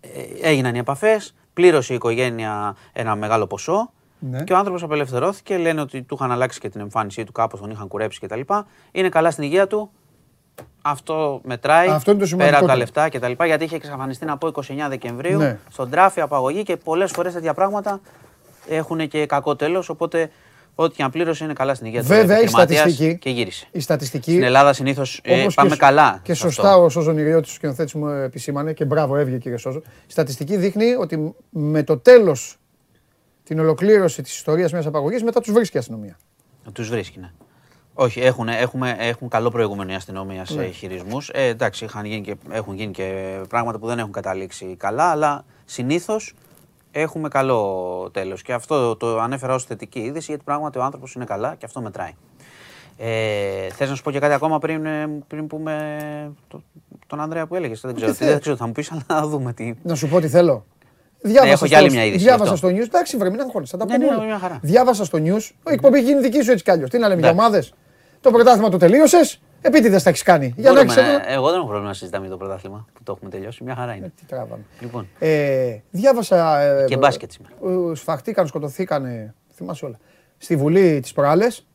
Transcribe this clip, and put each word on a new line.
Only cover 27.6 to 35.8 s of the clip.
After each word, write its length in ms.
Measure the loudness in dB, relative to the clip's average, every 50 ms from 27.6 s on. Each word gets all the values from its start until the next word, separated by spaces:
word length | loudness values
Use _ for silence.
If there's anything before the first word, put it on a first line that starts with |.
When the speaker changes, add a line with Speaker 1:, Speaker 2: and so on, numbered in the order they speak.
| -8 -8 -4 -4 -6 -6 -6
Speaker 2:
μου, 140 | -6 -6 -6
επισήμανε, 640 | -4 -4 -6 -6 -8 -10 -10 -8 -6 -6 -6 -6 -4
και 120 | -4 -2
μπράβο, 320 | -2 0 0 0 0 0
έβγε, 200 | 0 0 -2 -2 -6
κύριε 180 | -6 -8 -10 -8
Σόζο, 200 | -8 -8 -10 -10 -12 -16 -20 _ _
η 40 | _ -4
στατιστική 440 | -4 -4 -4 -4 -10 -6 -4 -2
δείχνει 380 | 0 0 -2 0 0 0 2 2
ότι 400 | 0 -2 -4 -4 -6 -6 -6 -8 _ _ _
με 320 | -8 -4 -2 0 0 0 2
το 160 | 0 -2 2
τέλος, 580 | _ 8 8 8 8 6 0 0 -4 -14 -18 _ _ _ _ _ _ _ _ _ _ _ _ _ _ _ _ _ _
την 140 | _ -4 0
ολοκλήρωση 600 | 2 2 2 2 4 6 6 6 6 2 -2 -4 -12
της 140 | -12 -14
ιστορίας 360 | -10 -4 -2 0 0 0 0 -2
μιας 140 | -2 -4
απαγωγής, 360 | -4 -4 -2 -2 -2 -4 -2 -4
μετά 180 | 0 -2 -2
τους 120 | -2 2 0
βρίσκει 240 | 0 0 0 -4
η 20 |
αστυνομία. 380 | -6